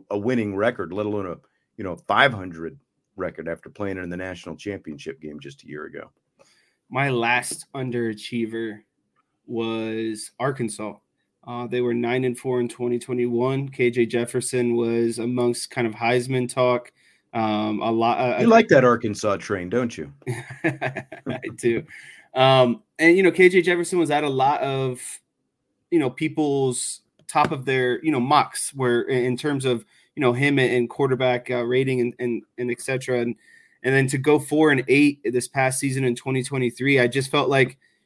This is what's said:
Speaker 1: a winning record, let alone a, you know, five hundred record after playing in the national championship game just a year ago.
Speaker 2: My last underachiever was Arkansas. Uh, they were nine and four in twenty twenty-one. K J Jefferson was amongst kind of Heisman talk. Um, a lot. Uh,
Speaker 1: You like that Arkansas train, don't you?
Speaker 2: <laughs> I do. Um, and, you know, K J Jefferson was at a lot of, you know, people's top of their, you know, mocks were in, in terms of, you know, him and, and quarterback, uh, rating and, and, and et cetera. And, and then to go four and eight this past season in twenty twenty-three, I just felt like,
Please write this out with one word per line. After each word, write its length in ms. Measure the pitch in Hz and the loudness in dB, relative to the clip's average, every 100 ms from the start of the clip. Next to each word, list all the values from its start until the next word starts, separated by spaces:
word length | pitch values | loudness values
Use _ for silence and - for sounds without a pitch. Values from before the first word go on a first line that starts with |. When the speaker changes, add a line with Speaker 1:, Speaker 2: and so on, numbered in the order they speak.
| - | -6
Speaker 1:
a 60 | 104 | -4
winning 380 | 113 123 104 98 | -2 -2 -2 -2
record, 360 | 113 113 85 | -2 -2 -6
let 140 | 95 104 | -6 -4
alone 220 | 104 92 | -4 -6
a, 80 | 82 _ _ _ - | -12 _ _ _ -12
you 60 | |
know, 120 | 92 85 - | -10 -8 -2
five 260 | 104 139 | 2 2
hundred 460 | 104 92 80 82 69 _ _ _ 92 | 0 -10 -10 -12 -12 _ _ _ -8
record 320 | 87 76 80 | -8 -6 -10
after 220 | 85 80 | -10 -12
playing 280 | 73 101 95 | -8 -6 -6
in 120 | 87 | -8
the 80 | 87 | -8
national 380 | 92 90 87 - | -10 -12 -14 -12
championship 640 | 101 98 80 71 76 69 | -10 -10 -12 -14 -14 -14
game 180 | 76 73 | -14 -16
just 240 | 69 71 | -18 -20
a 40 | 73 | -18
year 180 | 73 78 | -16 -14
ago. 240 | 78 76 _ _ _ _ _ _ _ - | -16 -18 _ _ _ _ _ _ _ -8
Speaker 2:
My 200 | 131 139 | -4 -2
last 560 | 120 117 123 123 - - 135 | 0 0 0 -2 -10 -12 -10
underachiever 1040 | 127 120 117 107 - 120 110 113 113 107 _ _ _ _ _ _ - | -6 -4 -4 -6 -8 -6 -4 -6 -8 -12 _ _ _ _ _ _ -10
was 840 | 117 113 113 113 110 113 107 - - | -6 -4 -4 -6 -6 -6 -8 -12 -6
Arkansas. 560 | 135 135 113 - 107 - _ _ _ _ - | -4 -4 -6 -6 -10 -12 _ _ _ _ -14
Uh, 220 | 120 120 | -10 -6
they 140 | 123 | -2
were 120 | 123 | 0
nine 300 | 120 120 127 | 0 0 0
and 140 | 127 120 | -2 -2
four 220 | 131 123 | -2 -2
in 80 | 120 | -2
twenty 280 | - 123 120 | -4 -4 -4
twenty-one. 720 | - 123 123 120 131 135 139 | -4 -4 0 0 0 -2 -4
K 220 | - 123 | 0 0
J 140 | 120 117 | 2 0
Jefferson 680 | 120 117 127 - 127 120 117 | 0 -2 -4 -2 -2 0 0
was 440 | 117 117 117 117 | 0 0 0 -2
amongst 500 | 117 123 120 120 - | -4 0 0 -2 -6
kind 160 | 131 117 | -4 -4
of 80 | |
Heisman 560 | 107 117 123 127 131 123 | -2 0 0 0 -2 -2
talk. 400 | 131 123 123 - _ _ _ _ | 2 2 2 -4 _ _ _ _
Um, 480 | 113 110 107 110 107 | -4 -2 -2 -2 -2
a 100 | 113 | -2
lot. 260 | 113 117 117 | 2 2 2
Uh, 240 | 127 - | 0 2
Speaker 1:
You 60 | 226 | 6
like 220 | 226 220 | 6 8
that 140 | 147 | 6
Arkansas 540 | 123 117 110 101 107 95 | 6 4 0 -4 -2 -2
train, 320 | - 98 90 | -4 -6 -2
don't 260 | 117 123 82 | -2 -2 -6
you? 160 | 73 - - | -14 -12 -8
Speaker 2:
<laughs> 360 | 117 - 131 165 | -8 -10 -6 -4
I 760 | - 131 - - - - 107 - - | -2 -6 -8 -12 -12 -10 -10 -10 -4
do. 260 | 120 110 - - - - _ | -2 -2 -4 -18 -20 -20 _
Um, 480 | 131 131 131 123 113 _ - | 4 6 6 4 2 _ 4
and, 180 | 165 185 | 6 8
you 80 | |
know, 80 | 180 | 6
K 180 | 180 185 | 6 6
J 120 | 190 | 6
Jefferson 380 | 175 175 170 180 | 4 2 0 0
was 100 | 160 | 2
at 140 | 147 | 0
a 60 | 147 | 0
lot 320 | 135 135 147 | 2 2 2
of, 380 | 139 135 131 123 - - _ _ _ _ _ _ - | -2 -2 -4 -6 -12 -16 _ _ _ _ _ _ 0
you 80 | 170 | 0
know, 100 | 131 | 0
people's 920 | - 156 147 147 139 131 120 - - _ _ - | -2 -4 0 0 2 0 -2 -6 -10 _ _ -2
top 240 | 156 151 | 2 2
of 140 | 147 135 | 0 -2
their, 380 | 131 123 120 | 0 2 0
you 80 | 156 | 0
know, 80 | 135 | 0
mocks 540 | 123 147 120 - - | 4 2 2 -4 -8
were 300 | 135 127 120 | -2 2 2
in, 220 | - 131 127 | 2 0 0
in 120 | 120 | -2
terms 280 | 151 139 131 | -2 -2 0
of, 200 | 117 - _ _ - | -2 -6 _ _ 0
you 60 | |
know, 120 | 127 | 2
him 240 | 120 143 139 | 4 2 4
and, 120 | 120 | 4
and 160 | 123 120 | 2 0
quarterback, 600 | - 135 127 127 123 - | 0 0 2 0 0 -2
uh, 120 | 123 | -4
rating 380 | 120 127 135 127 | 0 0 2 0
and, 140 | 120 120 | -2 -2
and, 240 | 123 113 - - | -4 -4 -8 -8
and 140 | 123 | -6
et 100 | 120 | -6
cetera. 380 | - 131 131 123 | -4 -4 -2 -2
And, 140 | 117 113 _ _ _ _ | -2 -6 _ _ _ _
and 120 | 127 135 | 0 2
then 120 | 135 | 2
to 100 | 135 | 0
go 220 | 147 151 | 2 2
four 320 | 139 151 156 | 2 4 4
and 120 | 135 127 | 4 4
eight 320 | 139 147 143 | 4 4 2
this 240 | 120 123 - | -2 -4 -2
past 320 | 139 131 135 | 0 0 0
season 240 | 139 131 | -2 0
in 120 | 127 120 | 0 -2
twenty 280 | 135 131 | -2 -4
twenty-three, 560 | 127 135 123 - 135 135 | -4 -2 -2 0 2 4
I 80 | 123 | 4
just 240 | 135 131 | 0 0
felt 180 | 147 135 | 0 2
like, 280 | 135 131 - _ _ | 2 2 -2 _ _